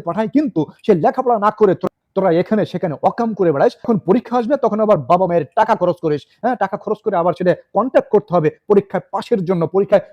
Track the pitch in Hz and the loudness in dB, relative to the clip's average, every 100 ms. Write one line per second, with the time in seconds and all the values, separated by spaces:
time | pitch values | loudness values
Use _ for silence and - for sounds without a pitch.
0 | 170 175 220 277 285 165 143 - - 180 | -2 -6 -2 -2 -2 -4 -6 -6 0 2
1 | 226 - 247 226 208 - 208 165 - _ | 0 -2 -2 0 0 2 2 2 -4 _
2 | _ 190 185 165 170 214 160 180 180 - | _ -2 0 2 0 0 -2 -4 -6 -2
3 | 190 220 226 202 175 139 226 - - 214 | -2 -2 -4 0 0 2 0 0 -2 -2
4 | - 233 - 247 233 285 220 214 214 180 | 2 0 0 -4 -2 -2 -2 0 2 0
5 | 120 180 185 175 151 - 220 208 180 170 | 2 0 2 0 -2 -2 0 0 0 -2
6 | 160 147 - _ 233 240 190 202 - 208 | -2 -4 -6 _ -4 -2 -4 -6 -6 -6
7 | 214 185 175 175 180 151 - 190 254 294 | -2 0 0 0 0 -2 -2 -4 0 0
8 | - 208 - 175 151 - - 202 - 185 | 2 0 0 0 0 -2 0 0 0 -6
9 | - 196 - 226 165 180 160 196 196 196 | -6 -8 -4 -2 -2 -2 -2 -2 2 0
10 | - | 0